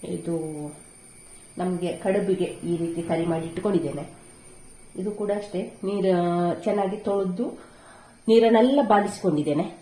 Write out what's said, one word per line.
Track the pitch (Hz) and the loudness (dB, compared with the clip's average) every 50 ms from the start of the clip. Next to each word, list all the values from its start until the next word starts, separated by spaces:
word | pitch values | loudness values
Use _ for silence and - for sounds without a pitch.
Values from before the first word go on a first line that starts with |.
| - | -8
ಇದು | - 175 165 165 170 170 165 160 156 156 147 147 147 147 - - - - - - - - - - - - - - - - - | -8 -8 -8 -6 -6 -6 -6 -6 -8 -10 -10 -12 -12 -14 -16 -20 -20 -20 -20 -20 -20 -20 -20 -20 -20 -20 -20 -20 -20 -8 -6
ನಮಗೆ | 180 180 180 170 175 175 | -4 -4 -2 -2 -4 -4
ಕಡುಬಿಗೆ | - - - 196 190 208 196 185 185 185 180 | -6 -4 -2 0 0 0 2 0 0 0 0
ಈ | - - - - 170 170 165 | -4 -4 -8 -4 -4 -2 -2
ರೀತಿ | 170 165 170 170 | -2 -4 -4 -6
ಕರಿ | 165 - 165 160 170 | -4 -2 -2 -2 0
ಮಾಡಿ | 165 165 160 160 | -2 -2 -2 -4
ಇಟ್ಕೊಂಡಿದ್ದೇನೆ. | 165 - 185 185 214 190 170 143 143 139 143 156 - - - - - - - - - - - - - - - - - - | -6 -10 -4 -4 0 0 0 0 -2 -6 -8 -10 -12 -16 -20 -20 -20 -20 -20 -20 -20 -20 -20 -20 -20 -20 -20 -20 -18 -12
ಇದು | - 185 208 | -8 -6 -6
ಕೂಡ | 202 - 208 196 202 208 | -6 -4 -4 -2 -2 -4
ಅಷ್ಟೇ, | 202 - - 180 214 233 - - - | -4 -6 -6 -6 -6 -6 -10 -8 -6
ನೀರು | 190 202 202 180 190 185 175 175 175 170 175 175 175 165 - - | -4 -2 0 2 2 2 4 2 2 0 2 0 0 0 -2 -2
ಚೆನ್ನಾಗಿ | 220 202 208 196 190 196 214 | -2 0 0 0 -2 -4 -4
ತೊಳೆದು | - 214 196 196 196 185 180 185 240 302 - - - - - - - - - - - - - _ - - | -4 -2 0 0 0 -2 -2 -2 -4 -6 -6 -12 -18 -20 -20 -20 -20 -20 -20 -20 -20 -20 -20 _ 2 6
ನೀರನ್ನೆಲ್ಲ | 220 226 233 226 233 220 233 254 277 285 269 202 | 6 8 8 8 6 6 6 6 4 4 4 4
ಬಾಡಿಸಿಕೊಂಡಿದ್ದೇನೆ. | 214 202 202 196 - - - 185 151 147 147 151 147 151 170 - - - | 4 4 4 0 -4 -2 -2 0 0 2 0 0 0 0 0 -2 -6 -16